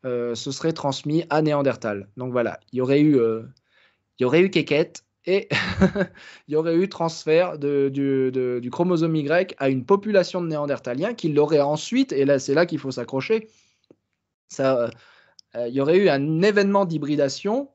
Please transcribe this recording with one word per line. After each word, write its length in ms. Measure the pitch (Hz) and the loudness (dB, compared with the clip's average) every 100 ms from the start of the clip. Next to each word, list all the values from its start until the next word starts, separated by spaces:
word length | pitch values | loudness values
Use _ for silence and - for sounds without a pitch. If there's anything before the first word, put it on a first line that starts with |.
euh, 320 | 131 123 120 117 | -6 -4 -4 -6
se 160 | - | -8
serait 200 | 135 165 | -4 -4
transmis 520 | 160 143 135 151 156 165 | -2 -4 -4 -2 -2 0
à 140 | 147 | 0
Néandertal. 640 | 156 147 139 117 113 101 98 - | 0 0 0 -2 -4 -6 -10 -12
Donc 140 | 127 | -4
voilà, 300 | 123 113 87 _ | -2 -2 -4 _
il 40 | 120 | -4
y 40 | |
aurait 200 | 127 139 | 2 4
eu, 180 | 151 143 | 6 6
euh, 240 | 117 113 120 - _ _ _ _ _ _ | 4 0 -8 -20 _ _ _ _ _ _
il 40 | |
y 20 | |
aurait 180 | 127 151 | 2 4
eu 60 | 190 | 4
quéquette, 560 | 185 147 143 170 - _ _ - | 2 0 0 -2 -6 _ _ -2
et 220 | 196 - | -2 -2
<laughs> 960 | - - - 190 202 185 - - - _ | -4 -4 0 0 2 -6 -6 -20 -20 _
il 40 | |
y 40 | 151 | -2
aurait 200 | 160 165 | 0 0
eu 120 | 196 | 0
transfert 720 | - 165 160 - 160 180 156 | -2 -6 -4 0 2 2 -2
de, 300 | 143 143 139 | -2 0 0
du, 420 | 135 139 135 131 | 0 0 0 0
de, 300 | 131 127 123 | -2 -2 -4
du 80 | 120 | -6
chromosome 460 | - 175 175 165 160 | -2 0 2 2 0
Y 400 | 143 165 180 - | 0 0 0 -2
à 100 | 135 | -2
une 160 | 135 | -2
population 560 | 120 196 208 202 175 185 | 2 0 4 0 2 -4
de 60 | 170 | -4
Néandertaliens 680 | 151 147 135 - 123 190 | -4 -4 -6 -6 -4 -4
qui 180 | 240 170 | -4 -2
l'aurait 280 | 147 147 151 | 2 2 2
ensuite, 520 | 143 151 - 240 269 | 2 -2 -2 -2 -2
et 120 | 135 | 0
là, 140 | 139 139 | 2 2
c'est 160 | 131 | 2
là 100 | 139 | 0
qu'il 140 | 175 156 | 0 -2
faut 140 | 135 | -8
s'accrocher, 560 | 127 120 135 131 220 220 _ _ _ _ _ _ _ _ _ _ | -8 -6 -6 -2 -4 -4 _ _ _ _ _ _ _ _ _ _
ça, 400 | - 135 131 117 - _ _ _ _ _ 117 | -4 0 0 -2 -6 _ _ _ _ _ -8
euh, 120 | 120 | -4
il 60 | |
y 60 | 131 | -2
aurait 180 | 139 180 | 2 4
eu 100 | 196 | 4
un 340 | 139 143 160 | 2 0 2
événement 420 | 196 208 202 202 | 2 4 2 2
d'hybridation 840 | 196 160 143 147 139 135 196 233 277 | 0 -2 -2 0 0 -2 -4 -4 -6